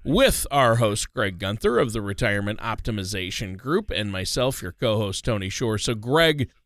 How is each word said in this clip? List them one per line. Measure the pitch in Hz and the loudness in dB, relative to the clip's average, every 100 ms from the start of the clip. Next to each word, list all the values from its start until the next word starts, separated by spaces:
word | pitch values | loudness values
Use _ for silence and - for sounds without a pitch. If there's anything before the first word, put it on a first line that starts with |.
with | - 175 262 - - | 0 4 4 4 0
our | 143 123 113 | 4 4 6
host, | 113 104 - | 2 0 -4
Greg | - 104 87 | -2 -4 -2
Gunther | 95 104 208 233 | -4 0 2 2
of | 139 | 2
the | 110 | 0
Retirement | 101 95 120 101 101 107 | -6 -2 0 0 -2 -4
Optimization | 113 110 - 107 95 104 92 - 98 92 | -6 -6 -4 -4 -4 -4 -4 -6 -8 -8
Group, | 127 170 - | -2 -2 0
and | - 104 | -4 -2
myself, | 95 92 - 127 127 | -4 -4 0 0 -2
your | 90 | -8
co-host, | - 123 107 104 98 | -2 0 2 0 -4
Tony | - 107 95 | -2 -2 -2
Shore. | - 123 107 | -2 -2 0
So, | - | -2
Greg, | 117 113 147 165 147 123 _ | -4 2 4 4 4 -2 _